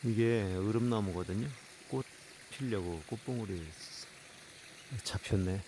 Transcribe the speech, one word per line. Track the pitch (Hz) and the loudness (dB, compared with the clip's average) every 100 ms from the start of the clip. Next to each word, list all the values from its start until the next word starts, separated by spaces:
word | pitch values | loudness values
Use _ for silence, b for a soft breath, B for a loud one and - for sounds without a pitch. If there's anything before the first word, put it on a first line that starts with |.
이게 | 120 110 117 117 98 92 | 4 6 6 6 4 2
으름나무거든요. | 101 110 120 113 98 90 90 95 139 127 - - - | 4 4 4 4 2 0 0 0 -2 -6 -14 -18 -4
꽃 | 131 - - - - - | -2 -2 -10 -16 -16 -14
피려고 | - 135 104 87 82 76 | -4 0 2 2 -2 -4
꽃봉오리 | 117 - 123 104 90 80 80 - - - - - - - - - - - 117 | -4 -2 -2 0 -4 -4 -10 -12 -12 -12 -16 -18 -18 -16 -16 -16 -16 -8 -6
잡혔네. | - 101 - 101 92 98 | -2 -4 4 4 4 2